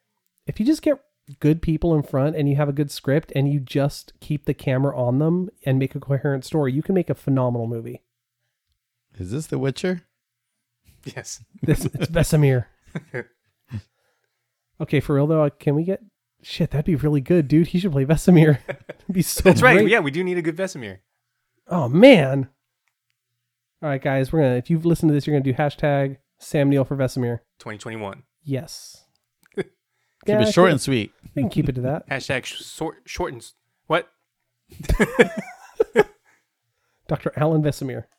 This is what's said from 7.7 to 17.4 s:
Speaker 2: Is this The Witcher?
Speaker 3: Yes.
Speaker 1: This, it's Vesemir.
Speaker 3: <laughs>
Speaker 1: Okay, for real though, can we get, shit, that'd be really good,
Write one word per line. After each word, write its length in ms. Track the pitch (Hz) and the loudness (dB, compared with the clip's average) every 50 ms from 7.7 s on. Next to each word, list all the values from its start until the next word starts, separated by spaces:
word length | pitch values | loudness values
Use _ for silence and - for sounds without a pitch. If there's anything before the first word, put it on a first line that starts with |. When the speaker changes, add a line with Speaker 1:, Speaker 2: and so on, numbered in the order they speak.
| 120 117 113 120 123 - _ _ _ _ _ _ _ _ _ _ _ _ _ _ _ _ _ _ _ _ _ _ _ | -6 -8 -10 -12 -14 -16 _ _ _ _ _ _ _ _ _ _ _ _ _ _ _ _ _ _ _ _ _ _ _
Speaker 2:
Is 140 | - 92 90 | -14 -10 -8
this 160 | 107 147 156 | -8 -10 -8
The 100 | - 147 | -6 -6
Witcher? 460 | 139 131 139 123 - - 180 185 175 - _ _ _ _ _ _ _ _ _ _ _ _ _ _ _ _ _ _ _ - | -4 -4 -4 -4 -4 -4 -4 -4 -6 -8 _ _ _ _ _ _ _ _ _ _ _ _ _ _ _ _ _ _ _ -18
Speaker 3:
Yes. 400 | 127 - 127 117 - - - - - - - - | -16 -14 -14 -14 -14 -16 -18 -20 -20 -14 -6 -2
Speaker 1:
This, 220 | 143 151 - - | -2 0 0 -2
it's 200 | - - - 170 - | -6 -6 -6 -6 -4
Vesemir. 540 | 165 165 156 - - 151 147 139 131 123 113 - _ _ _ _ - 156 - _ | -2 -2 0 2 2 2 4 4 2 0 -2 -6 _ _ _ _ -16 -16 -14 _
Speaker 3:
<laughs> 140 | - 123 117 - _ _ _ _ _ _ _ - 123 107 - _ _ _ _ _ _ _ _ _ _ _ _ _ _ _ _ _ _ - | -12 -12 -12 -12 _ _ _ _ _ _ _ -16 -14 -14 -14 _ _ _ _ _ _ _ _ _ _ _ _ _ _ _ _ _ _ -12
Speaker 1:
Okay, 200 | 160 - - 143 | -6 -2 -2 -2
for 160 | - - 151 | 0 0 0
real 120 | 139 143 | 0 2
though, 220 | 151 160 156 151 143 | 2 2 2 2 0
can 260 | - _ - 156 143 | -2 _ -2 -2 0
we 80 | 147 165 | 0 -2
get, 180 | 180 190 - - - _ _ _ _ _ _ | -2 -4 -6 -8 -16 _ _ _ _ _ _
shit, 300 | - - - - 170 - | -20 -10 -6 -4 -4 -2
that'd 140 | - 139 151 | -2 -2 -2
be 100 | - 170 | 0 0
really 260 | 131 143 151 147 143 | 0 0 0 0 0
good, 260 | 131 - 175 180 | 2 2 2 2